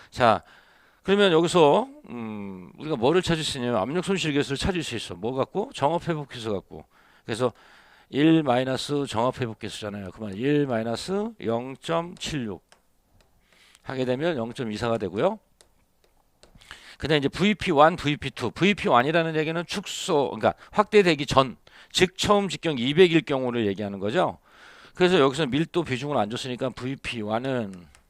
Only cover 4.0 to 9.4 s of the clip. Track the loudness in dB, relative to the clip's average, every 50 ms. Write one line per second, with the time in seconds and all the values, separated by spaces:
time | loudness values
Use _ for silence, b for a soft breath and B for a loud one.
4 | -2 -2 -2 -2 -2 0 0 0 0 -2 -2 -4 -2 -2 -2 -4 -4 -6 -8 -8
5 | -10 -10 -10 -8 -6 -4 -2 -2 -2 -2 -2 -4 -6 -6 -4 -2 0 0 0 -2
6 | -2 -4 -6 -6 -6 -10 -12 -10 -6 -6 -6 -6 -8 -10 -16 -20 -20 _ b b
7 | b b b b b b -2 0 0 -2 -2 b b b b b b b b b
8 | b b b 2 4 6 6 4 4 2 2 2 2 0 -2 -4 -4 -4 -4 -4
9 | -4 -2 -2 0 0 0 0 -2